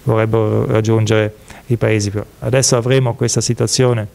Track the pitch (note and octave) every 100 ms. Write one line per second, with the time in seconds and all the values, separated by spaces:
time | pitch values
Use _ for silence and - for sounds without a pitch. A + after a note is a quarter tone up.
0 | - A2+ A2+ A2+ G#2+ G#2+ A2+ A2+ A2 A2+
1 | A2 A2 G#2+ - - - - A#2+ A2+ A2
2 | G#2 G2+ - - A#2+ B2+ B2+ B2+ A#2+ C3
3 | B2+ A2+ A#2+ - A2 A#2+ A2+ - B2+ A#2
4 | G2+